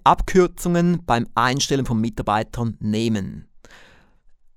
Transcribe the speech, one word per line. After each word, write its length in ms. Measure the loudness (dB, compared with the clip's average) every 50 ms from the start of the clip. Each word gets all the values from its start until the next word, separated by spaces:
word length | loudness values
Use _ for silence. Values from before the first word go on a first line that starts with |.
| 4
Abkürzungen 1000 | 4 4 4 2 2 4 4 4 4 2 -4 -4 0 0 2 2 2 0 0 0
beim 220 | 0 0 0 0 -2 -2
Einstellen 500 | 0 0 0 0 0 -2 -2 0 -2 0
von 140 | 0 0 0
Mitarbeitern 760 | -2 -2 -4 -6 -2 0 0 0 -2 -4 -6 -6 -4 -4 -4 -4
nehmen. 640 | -4 -2 -2 0 0 0 0 -2 -4 -6 -10 -14 -16 -18 -20 -20 -20 -20 -20 -20 -20 -20 -20 -20 _ _ _ _ _ -20 -20 _ _ -20 -20